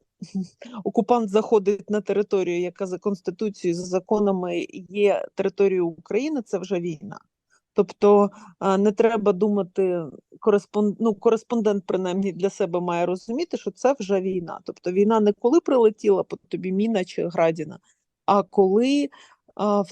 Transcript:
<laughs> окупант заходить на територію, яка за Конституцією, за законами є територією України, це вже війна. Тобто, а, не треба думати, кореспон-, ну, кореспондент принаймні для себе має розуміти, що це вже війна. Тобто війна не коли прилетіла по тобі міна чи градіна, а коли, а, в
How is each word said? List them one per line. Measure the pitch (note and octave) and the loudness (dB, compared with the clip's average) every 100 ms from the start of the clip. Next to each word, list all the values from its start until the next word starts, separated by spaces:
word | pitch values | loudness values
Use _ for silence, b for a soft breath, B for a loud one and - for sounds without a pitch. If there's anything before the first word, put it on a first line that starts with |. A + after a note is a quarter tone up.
| _ _ | _ _
<laughs> | F3 G3 F3+ _ A#3 A#3+ | -12 -10 -10 _ -18 -10
окупант | G3+ A#3 G#3 B3 A3 | -4 -2 2 2 2
заходить | G#3 G#3+ A3 F#3+ G3+ F3 | -2 2 2 2 -2 -2
на | G#3 | -4
територію, | G3+ G3 G#3 G3+ F3+ F3 | -2 -2 0 0 0 -2
яка | F3+ - F#3+ | -4 -6 -8
за | F3+ | -6
Конституцією, | G#3 G3+ - F3+ G#3+ G3+ F3+ E3+ | -4 -4 -6 -6 -6 -4 -4 -4
за | F3+ | -4
законами | F#3 F#3 G#3+ G#3 F#3+ F3+ F3 - - F3 | -6 -2 0 0 0 -2 -6 -8 -12 -10
є | G3+ G3+ F3+ - - | 0 2 2 -2 -4
територією | - - G3 F#3 E3+ | -6 0 0 2 -2
України, | D#3+ - G3+ D4 D4 | -4 -6 -4 -2 -6
це | - F#3+ | -6 -8
вже | F3+ F#3 | -4 -4
війна. | F3 D#3 G2+ - _ _ _ _ _ | -4 -8 -12 -18 _ _ _ _ _
Тобто, | - F#3 - G#3 G3+ G3+ B B B | -2 -2 2 4 6 4 B B B
а, | F#3+ F#3+ | 0 2
не | G#3 | 2
треба | G3+ A3+ A3+ G3+ | 4 2 2 0
думати, | F3+ G#3+ G3+ F#3 - F#3+ F3 D#3+ - _ - | 0 0 0 -4 -2 -2 -2 -6 -14 _ -6
кореспон-, | A3 G3+ - G#3 G#3+ F3 | 2 2 0 -2 -2 0
ну, | A3+ | -2
кореспондент | G3+ A#3 A3+ - A#3+ G#3+ G3+ - | 0 0 0 -2 -2 0 -2 -2
принаймні | F#3 F#3 F#3 G3 | -4 -2 -2 -4
для | E3 F#3+ | -2 -4
себе | - F#3 F3 | -2 -4 -2
має | F3 E3+ F3 | -2 -2 -2
розуміти, | F#3 - B3 F4 - | -4 -6 -6 -6 -6
що | - | -8
це | - B3+ C#4 | -2 0 0
вже | F#3+ G3 | 0 -2
війна. | F#3+ F#3 D#3+ - | -2 -6 -6 -12
Тобто | - - F#3 | -14 -10 -4
війна | F#3 G#3 A3+ | 2 4 4
не | G#3 | 2
коли | G#3 A#3+ E4 | 2 2 2
прилетіла | - C4 A3 G#3+ G#3 F#3 | 2 4 4 2 0 2
по | E3+ - | 0 -8
тобі | - F3 F3+ | -10 -8 -4
міна | F#3+ A3 G#3+ | -2 0 -2
чи | F3+ - E3+ | -4 -6 -6
градіна, | E3+ E3 E3 D#3 - _ _ _ _ - | 0 0 0 -8 -12 _ _ _ _ 0
а | G3+ | 0
коли, | G3 - F#3+ G3+ B3+ C#4+ C#4 b b b _ - | 2 2 4 4 2 0 -2 b b b _ -4
а, | G#3 G3+ | 0 0
в | F#3 | -2